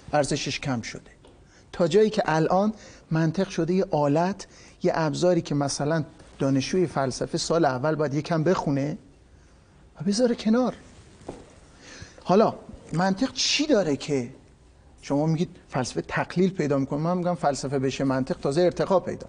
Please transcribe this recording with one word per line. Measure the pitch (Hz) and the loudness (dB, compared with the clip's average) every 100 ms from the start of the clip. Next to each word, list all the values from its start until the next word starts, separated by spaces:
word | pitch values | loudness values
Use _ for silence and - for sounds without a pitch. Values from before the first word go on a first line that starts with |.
| - | -4
ارزشش | 147 135 147 - - | 0 0 -2 -4 -6
کم | 143 123 | -4 -4
شده، | 107 - - - - - - - - | -6 -14 -18 -20 -20 -20 -20 -20 -10
تا | - 175 | -2 2
جایی | 185 214 | 4 4
که | - | 2
الان | - 156 160 180 214 220 - - - | 2 2 4 2 2 -2 -12 -16 -4
منطق | 160 160 160 185 | 0 0 0 -2
شده | - 160 | -2 0
یه | 185 190 | 0 0
آلت، | 151 147 147 180 202 - - - - | 0 2 2 0 -2 -12 -20 -20 -4
یه | 180 | -2
ابزاری | - 156 139 175 175 | 0 0 2 2 2
که | 165 | 0
مثلاً | 147 139 - 147 160 139 - - - | -2 -2 -2 -2 -2 -4 -10 -16 -4
دانشجوی | 139 135 131 185 170 | 0 0 0 0 0
فلسفه | - 135 - 139 175 | 0 -2 -4 -6 -4
سال | - 170 | 0 2
اول | 151 127 147 | 2 2 0
باید | 156 151 | 0 0
یکم | 139 147 165 | -2 -2 0
بخونه | 156 185 - 139 143 180 - - - - - - _ - - - | 2 0 0 -2 -2 -6 -12 -20 -20 -20 -20 -20 _ -20 -20 -8
و | |
بذاره | 156 208 247 | -2 2 2
کنار. | 233 214 226 247 - - - - - - - - - - - - - - - | 2 2 2 2 -4 -14 -20 -20 -20 -16 -16 -16 -20 -20 -20 -20 -20 -20 -8
حالا | - 190 196 - - - - | 2 4 4 0 -14 -18 -8
منطق | 156 190 190 262 | -2 0 0 -2
چی | - - - 302 | -2 -2 0 2
داره | 233 175 135 | 2 2 -2
که | - 143 120 - - - - - - - | -2 -2 -2 -10 -20 -20 -20 -20 -20 -14
شما | - 143 156 | -4 0 2
میگید | 160 175 - - | 0 -2 -6 -8
فلسفه | 143 123 - - | -4 -4 -6 -4
تقلیل | - 147 170 185 | -4 -2 2 0
پیدا | 190 147 139 | 2 0 0
می‌کنه؟ | 135 143 | 0 -2
من | 165 180 | -2 -2
می‌گم | 175 | -2
فلسفه | 175 151 135 135 139 | 0 -2 -2 -2 -2
بشه | 135 - | -2 -2
منطق، | 139 135 131 180 | 0 0 -2 -2
تازه | 156 143 | -2 2
ارتقا | 107 - 151 190 | 2 2 2 0
پیدا | - - | 0 -10